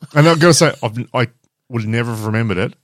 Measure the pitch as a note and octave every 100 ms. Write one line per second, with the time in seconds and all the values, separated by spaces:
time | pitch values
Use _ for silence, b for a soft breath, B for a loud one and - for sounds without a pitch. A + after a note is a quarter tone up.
0 | - D3+ D#3 E3 F3 D#3 D#3 - A2+ A2+
1 | A#2 B2+ A#2+ _ _ _ - A#2+ G#2+ A#2
2 | A#2+ A2 G#2+ A2 A2+ F2+ A2 -